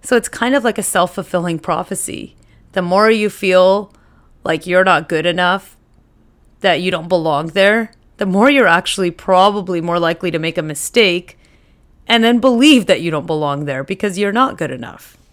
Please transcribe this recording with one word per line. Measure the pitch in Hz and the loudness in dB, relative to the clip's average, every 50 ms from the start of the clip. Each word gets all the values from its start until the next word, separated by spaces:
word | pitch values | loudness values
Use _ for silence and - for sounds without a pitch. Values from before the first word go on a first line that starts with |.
| _ | _
So | - 254 | 0 -2
it's | 233 220 - | -2 -2 -4
kind | - - 233 247 262 | -8 -4 -2 0 0
of | 285 226 | 0 0
like | 240 208 - | -2 -4 -4
a | 202 | -6
self-fulfilling | - - 196 175 175 - - 180 - - 180 170 180 165 160 | -4 0 0 -2 -2 -4 -10 -10 -4 -4 -4 -4 -4 -6 -6
prophecy. | 160 - 170 - 180 - 196 185 - - - - - - _ _ _ _ _ _ _ _ _ | -6 -6 -6 -6 -6 -8 -8 -10 -8 -10 -10 -12 -14 -16 _ _ _ _ _ _ _ _ _
The | 196 180 | -6 -2
more | 175 180 196 214 220 | 0 2 2 4 4
you | 226 220 208 208 | 2 2 0 -4
feel | - - - 190 185 185 185 185 190 202 208 196 _ _ _ _ _ _ _ _ _ _ _ | -6 -4 -2 2 4 4 6 4 4 2 -2 -8 _ _ _ _ _ _ _ _ _ _ _
like | - 160 160 - | -6 -6 -6 -4
you're | 185 175 185 190 | 0 2 2 4
not | 190 175 147 160 - | 4 2 2 0 -2
good | 175 156 160 | -4 -2 0
enough, | 175 170 180 180 180 185 196 - - _ _ _ _ _ _ _ _ _ _ _ _ _ _ _ _ _ _ | -2 -2 0 0 0 0 -2 -4 -12 _ _ _ _ _ _ _ _ _ _ _ _ _ _ _ _ _ _
that | - 190 170 147 | 0 0 0 0
you | 180 185 | -2 -4
don't | 180 165 160 170 | -4 -4 -4 -2
belong | 185 175 160 160 151 143 156 165 | -2 -2 0 0 -2 -2 -4 -4
there, | 151 196 190 202 214 226 226 220 _ _ _ _ _ | 0 2 2 2 2 0 -2 -6 _ _ _ _ _
the | _ 208 | _ -4
more | 190 180 196 220 277 | -2 2 2 4 4
you're | 294 277 240 | 4 4 4
actually | 180 165 175 185 - - - 190 175 | 4 2 2 0 -4 -6 -4 -4 -4
probably | 170 - - - 190 185 190 208 202 208 185 185 185 170 | -4 -8 -2 2 4 4 4 4 2 -2 -6 -6 -6 -6
more | 160 170 170 175 | -4 -2 -2 0
likely | 170 165 170 165 - 180 | 0 -2 -2 -2 -6 -6
to | 160 165 | -6 -4
make | 156 165 160 - | -4 -4 -4 -4
a | 156 | -6
mistake | 156 151 - - - _ 240 220 190 175 180 180 - - _ _ _ _ _ _ _ _ _ _ _ _ _ _ | -6 -8 -10 -10 -2 _ 2 2 2 2 -2 -6 -12 -20 _ _ _ _ _ _ _ _ _ _ _ _ _ _
and | - 226 233 226 | 0 0 2 4
then | 233 240 240 | 4 2 4
believe | 214 262 247 233 262 311 302 247 190 | 4 2 4 4 6 6 6 6 4
that | - 185 - | 2 0 0
you | 165 170 | 0 -4
don't | 160 151 139 | -4 -4 -4
belong | 151 160 156 151 143 143 143 147 | -4 -4 -2 -2 -4 -4 -4 -4
there | 143 135 135 135 | -6 -6 -6 -6
because | - 190 190 - 208 185 185 | -8 -8 -6 -6 -6 -4 -2
you're | 202 202 202 | -4 -2 0
not | 233 262 269 - - | 0 0 0 -2 -6
good | 165 143 | -8 -8
enough. | 131 123 117 - - - - - _ _ _ _ | -8 -10 -12 -14 -16 -20 -20 -20 _ _ _ _